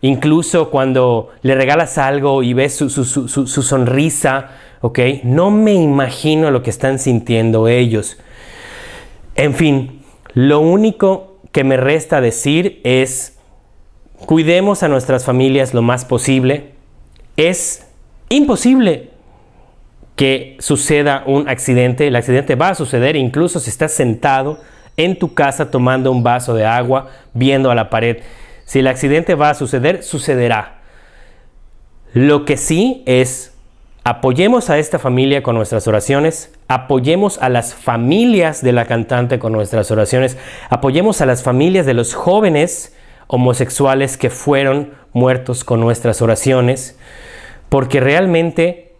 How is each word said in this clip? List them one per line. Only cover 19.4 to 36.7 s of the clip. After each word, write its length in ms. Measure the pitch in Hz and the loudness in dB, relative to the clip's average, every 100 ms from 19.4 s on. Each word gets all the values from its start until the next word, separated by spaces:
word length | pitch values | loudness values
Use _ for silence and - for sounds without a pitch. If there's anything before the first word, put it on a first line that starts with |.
| _ _ - _ - _ - - | _ _ -20 _ -20 _ -20 -2
que 400 | 135 135 - - | 0 0 -4 -12
suceda 640 | - 143 - 151 147 135 135 | -4 -2 2 2 2 0 0
un 220 | 139 147 | -2 0
accidente. 600 | 123 - 123 123 127 147 | -4 0 2 2 0 0
El 80 | 123 | 0
accidente 400 | 113 127 131 127 | 0 0 0 0
va 140 | 170 | 0
a 40 | |
suceder 400 | 185 131 127 127 | -2 -4 0 0
incluso 460 | 156 127 131 170 175 | 0 -2 0 -2 -2
si 100 | 120 | -8
estás 220 | - 156 | -4 -4
sentado 680 | - 127 113 143 135 135 151 - - - - | 0 -2 0 0 0 -2 -8 -16 -20 -18 -4
en 200 | 170 185 | -2 -2
tu 160 | 170 | -4
casa 380 | - 143 135 139 | 0 -2 0 -2
tomando 400 | 131 123 131 131 | 0 0 2 0
un 140 | 127 | 0
vaso 300 | 120 123 123 | 0 0 -2
de 120 | 113 107 | 0 2
agua, 400 | 117 120 131 135 - - | 0 0 -2 -2 -20 -12
viendo 360 | 117 127 139 135 | 0 2 2 2
a 60 | 117 | 0
la 120 | 107 | 0
pared. 300 | 113 117 117 - - - - | -2 -2 -4 -10 -20 -20 -20
Si 140 | - 135 | -4 0
el 80 | 131 | 2
accidente 480 | 127 139 147 170 | 0 0 0 0
va 160 | 165 151 | 0 0
a 40 | |
suceder, 480 | 151 135 131 131 185 | 0 -4 -2 0 -2
sucederá. 800 | - 151 139 131 120 113 - - - - - - - - - - - - - - - | -6 -8 -2 0 0 0 -4 -16 -20 -20 -20 -20 -20 -20 -20 -20 -20 -20 -20 -20 -6
Lo 300 | 123 139 147 | 0 4 2
que 120 | 147 135 | 0 -4
sí 460 | - 160 233 254 - | 0 0 0 -2 0
es, 480 | 127 127 - - - - _ - - | 2 2 -2 -14 -20 -20 _ -20 -8
apoyemos 640 | - 120 135 127 190 247 - | -6 -2 -2 2 2 2 2
a 80 | 151 | 0
esta 200 | 151 160 | 0 -4
familia 440 | 135 123 131 139 | -2 0 2 0
con 120 | 131 | 0
nuestras 340 | 117 107 113 113 | -2 -2 -4 0
oraciones, 640 | 107 - 139 156 160 - - | -2 0 0 0 -4 -14 -20
apoyemos 720 | - | -4